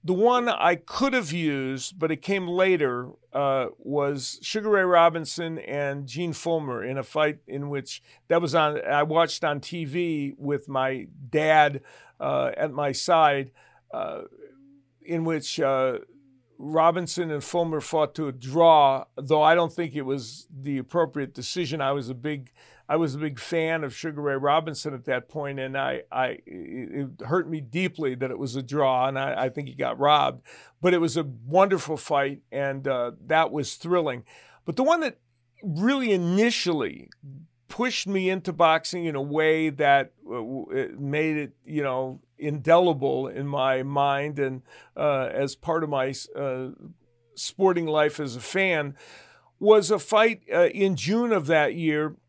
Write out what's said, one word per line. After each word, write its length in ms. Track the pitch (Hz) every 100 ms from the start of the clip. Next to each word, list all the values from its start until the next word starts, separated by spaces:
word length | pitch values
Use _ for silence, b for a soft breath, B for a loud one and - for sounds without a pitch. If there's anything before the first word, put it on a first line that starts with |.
The 80 | 165
one 360 | 185 226 247 240
I 280 | - 165 175
could 380 | - - 277
have 180 | 254 170
used, 680 | 170 156 139 131 135 - 185
but 140 | 165
it 100 | 156
came 240 | - 196 180
later, 640 | 175 190 180 139 123 123 - _
uh, 360 | 139 139 135 123 -
was 600 | - 143 139 143 127 -
Sugar 300 | - 220 214
Ray 140 | 202
Robinson 760 | 185 175 170 165 151 - 165 160
and 480 | - 143 143 143 139
Gene 260 | 127 175
Fullmer 560 | 147 170 165 147 120 107
in 80 | 135
a 60 |
fight 380 | - 156 151 151 -
in 220 | 135 143
which, 340 | 143 131 - b b _
that 120 | 170
was 140 | 170
on, 260 | 160 151 147 -
I 160 | 147
watched 400 | 147 160 165 -
on 160 | 160 147
T 260 | - 175
V 500 | 156 160 170 156 139 -
with 300 | 143 143 143
my 400 | 135 135 131 - - 131
dad, 520 | 151 156 156 147 139 B B B _
uh, 320 | 139 135 131 -
at 140 | 156
my 220 | 135 147
side, 580 | 139 - 170 151 143 131 b b b _
uh, 280 | - - - - - 427 269 277 _ _ _
in 220 | - 165
which, 340 | 165 160 143 -
uh, 400 | 139 135 131 123 - - _ _ _ _
Robinson 760 | 143 160 165 170 170 - 170
and 100 | 147
Fulmer 380 | - 175 165 156
fought 340 | - 160 151
to 140 | - 151
a 40 |
draw, 760 | 131 127 147 165 156 139 135 - -
though 260 | 135 156
I 140 | 156 170
don't 160 | 165
think 240 | 165 165 139
it 100 | 131
was 400 | 139 113 120 -
the 300 | 135 139 139
appropriate 560 | 127 170 160 147 135
decision. 460 | - 123 180 151 151
I 100 | 135
was 160 | 143 120
a 60 |
big, 360 | 127 143 147 127 b b b -
I 80 | 156
was 180 | 160
a 40 | 139
big 200 | 151 123
fan 460 | - 170 160 165
of 100 | 143
Sugar 280 | 113 165 147
Ray 140 | 147 135
Robinson 580 | 143 151 160 143 151
at 100 | 131
that 240 | 123 127 -
point, 320 | 156 143 139
and 160 | 131 135
I, 280 | 135 131 -
I, 280 | 127 127 - -
it, 640 | 90 80 117 104 131 135 -
it 60 | 120
hurt 240 | 175 160
me 100 | 160
deeply 540 | 127 151 185 175 147
that 160 | 123 131
it 80 | 127
was 180 | 135 127
a 60 |
draw, 440 | 123 143 135 127 131
and 120 | 135
I, 260 | 135 123
I 40 | 131
think 180 | 139 139
he 60 |
got 240 | 131 127 120
robbed. 480 | 143 147 139 127 B B B B
But 140 | 180
it 40 | 180
was 200 | 165 151
a 60 |
wonderful 720 | 147 117 120 170 196 185 151 151
fight, 420 | - 143 139 139 _
and, 380 | 131 139 135 139
uh, 220 | 127 120 - 117
that 260 | 156 160
was 220 | 139 127
thrilling. 500 | - 165 180 151 123 - B B B
But 120 | - 165
the 80 |
one 160 | 269 339
that 180 | 294 - _ _ _ _
really 500 | 196 156 220 277 247
initially 960 | 196 170 190 233 226 175 156 104 65 - _ 143 135 160 _ _
pushed 380 | - 247 - 185
me 240 | 196 185
into 220 | 190 190
boxing 520 | 151 170 160 - 180
in 100 | 170
a 60 | 143
way 480 | 139 151 156 160 160
that, 440 | 139 147 139 131 _ -
uh, 100 | 120
w-, 320 | 113 135 -
it 280 | 123 120 -
made 380 | 139 147 160 151
it, 160 | 143 _ -
you 160 | 151
know, 380 | 139 131 131 131 _ _
indelible 880 | 147 147 127 170 180 147 139 131 135
in 220 | 98 143
my 340 | 143 135 131
mind 560 | 135 143 143 139 147 143
and, 240 | 135 131 B B B -
uh, 320 | 147 135 123
as 240 | - 139 -
part 260 | - 165
of 80 | 156
my, 240 | 143 131 135 - -
uh, 320 | 139 127 131 - - 170 _ _ _
sporting 520 | - - - 190 175 165
life 340 | 151 151 147
as 160 | 143 120
a 40 |
fan, 540 | - 190 190 165 143 139 B B B B B _
was 320 | 202 214 170
a 80 | 202
fight, 440 | - 208 226 220 -
uh, 140 | 160 175
in 260 | - 196
June 380 | 170 117 220 240
of 160 | 208 147
that 260 | 160 143
year 400 | 170 160 151 151 156